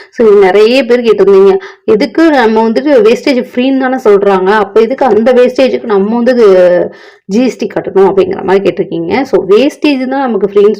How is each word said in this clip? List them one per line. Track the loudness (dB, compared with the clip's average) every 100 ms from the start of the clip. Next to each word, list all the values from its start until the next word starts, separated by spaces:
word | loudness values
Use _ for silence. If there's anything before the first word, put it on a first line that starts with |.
| -14
So, | -2 2
இது | 4
நிறைய | 4 4 2 2
பேர் | 0 0
கேட்டிருந்தீங்க, | 0 2 2 4 2 0 -6 -10 -4
"எதுக்கு | -2 -2 0 0
நம்ம | 2 0 0 -2
வந்துட்டு | -2 0 2
வேஸ்டேஜ் | 2 0 -2 -4 -4 -4
ஃப்ரீன்னு | -2 -2
தானே | -2 -2
சொல்றாங்க, | 0 0 2 0 0
அப்ப | -2 0 0
எதுக்கு | 0 0 0
அந்த | 0 2
வேஸ்டேஜுக்கு | 2 2 0 -2 -2
நம்ம | -2 -2 -2 -2
வந்து | 0 2 4 4 4 2 -2 -10 -20 _ -6
ஜி | -2
எஸ் | -2 -4
டி | -8 -8
கட்டணும்?" | -4 0 2
அப்படிங்கிற | 0 -2 -4
மாதிரி | -2 -2 -2
கேட்டிருக்கீங்க. | -4 -4 -4 -4 -4
So, | -2 -4 0
வேஸ்டேஜ் | 0 0 -2 -2 -2 -4
தான் | -4
நமக்கு | -4 -4 -2
ஃப்ரீன்னு | 0 0